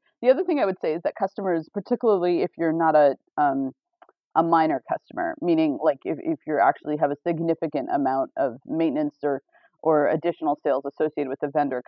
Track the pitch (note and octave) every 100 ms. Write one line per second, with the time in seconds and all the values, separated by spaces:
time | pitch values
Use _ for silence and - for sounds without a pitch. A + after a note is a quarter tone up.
0 | _ - B3 C4+ - D4 G3 F#3 E3+ E3
1 | D#3+ - F#3+ - G3 E3 D#3+ G3+ - A#3+
2 | A#3 G3 F3 E3+ F3 - E3 E3 D#3+ D3+
3 | C#3+ - _ - D3 C3+ C3+ - _ _
4 | - _ _ - E3 E3 D#3+ C3+ - -
5 | _ - E2+ - F3 D#3+ D#3 B2 D3+ C3+
6 | - C#3+ D#3+ D#3 D#3 C#3+ B2 - D3+ D3+
7 | D3 C#3+ F3 D#3+ E3 E3 D#3 D3 B2 C#3+
8 | C3+ C3+ C3 - C3+ A#2 - D#3+ E3 C3+
9 | D3 - D3 C#3 _ _ _ _ D#3+ D3+
10 | D3 D#3 E3+ - D3+ D3 D3 C3+ C#3 -
11 | D#3 - C3+ C3+ C#3+ D3 C#3+ B2+